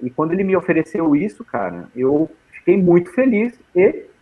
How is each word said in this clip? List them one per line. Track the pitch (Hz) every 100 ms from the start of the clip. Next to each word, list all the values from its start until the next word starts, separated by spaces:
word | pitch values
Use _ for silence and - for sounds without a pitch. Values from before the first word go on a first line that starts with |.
e | 123
quando | - 160
ele | 190
me | 196
ofereceu | 185 180 160 156 190 160 147
isso, | 202 -
cara, | - - 92 87 - 123
eu | 131 147 160 - _
fiquei | - - 196
muito | 180 175 175
feliz | - 262 208 240 - _
e | 180 208 - - _